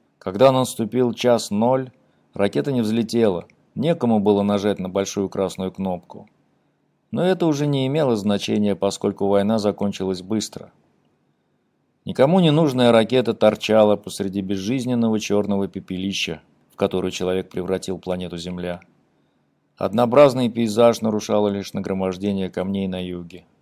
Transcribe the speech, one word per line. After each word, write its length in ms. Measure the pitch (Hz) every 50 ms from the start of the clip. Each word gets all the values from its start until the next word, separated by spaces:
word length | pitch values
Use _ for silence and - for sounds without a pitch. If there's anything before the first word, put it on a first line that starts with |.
| _ _ _ _
Когда 320 | - 95 92 104 131 135
наступил 600 | 131 131 127 - - - 117 104 120 123 127 120 110
час 380 | - - 123 120 110 - -
ноль, 400 | 101 104 113 123 131 131 131 123 - _ _ _ _ _ _ _ _
ракета 400 | - 101 101 - 143 143 143 135
не 80 | 123
взлетела, 640 | 110 107 110 117 113 113 - 117 113 104 90 85 - - _ _ _ _ _
некому 460 | - 123 160 165 165 123 117 113 107
было 220 | 98 107 104 98 101
нажать 360 | 101 104 101 98 104 98 92
на 100 | 92 92
большую 400 | 90 98 98 - - 104 98 92
красную 420 | - 101 95 90 - - 95 92
кнопку. 600 | - - 95 95 90 85 - _ - 73 - - _ _ _ _ _ _ _ _ _ _ _ _ _ _ _ _
Но 120 | - - 170
это 220 | 185 185 180 180
уже 220 | 160 147 139 147
не 200 | 147 143 135 131
имело 300 | 131 139 160 151 131 117
значения, 580 | 104 95 104 104 98 - - 110 107 104 104 98
поскольку 520 | 87 98 98 90 - - 104 95 - 101
война 320 | 98 101 101 98 104 113 110
закончилась 640 | 101 104 92 - 104 101 95 - 95 95 95 90 92
быстро. 500 | 95 110 107 101 - - - - - _ _ _ _ _ _ _ _ _ _ _ _ _ _ _ _ _ _ _ _ _ _ _ _ _ _ _
Никому 340 | 95 92 - 127 147 180 190
не 100 | 180 160
нужная 420 | 147 156 170 147 127 127 123 120 117
ракета 420 | 113 110 110 123 127 120 117 107
торчала 640 | - 110 107 104 - - - 107 110 107 104 104
посреди 440 | 101 - - - - 104 98 92 101
безжизненного 800 | 95 95 101 95 95 104 131 135 117 127 123 117 117 113 110 107
черного 480 | 107 - 104 104 101 101 101 98 98 95
пепелища, 720 | - 95 - - 92 90 95 98 92 - - - 80 80 - _ _ _ _ _
в 60 | _
которое 340 | - 98 95 - 92 90 92
человек 400 | - - 92 90 92 95 90 -
превратил 480 | - 92 90 92 95 90 - - 92 85
планету 400 | - 90 90 90 90 87 87 85
Земля. 420 | 82 90 90 87 87 87 87 87 - _ _ _ _ _ _ _ _ _ _ _ _ _ _ _ _ _ _
Однообразный 720 | _ 101 95 98 113 123 117 120 139 147 139 120 131 123 113
пейзаж 540 | - 117 117 110 101 113 117 117 110 - 113
нарушало 460 | 113 107 107 - - 107 104 104 104
лишь 260 | 101 101 95 - -
нагромождение 760 | 104 92 - 98 95 95 95 90 90 98 101 98 98 95 90
камней 380 | - 95 92 95 98 98 98 95
на 140 | 92 92 90
юге. 420 | 90 90 87 87 85 90 87 - _ _ _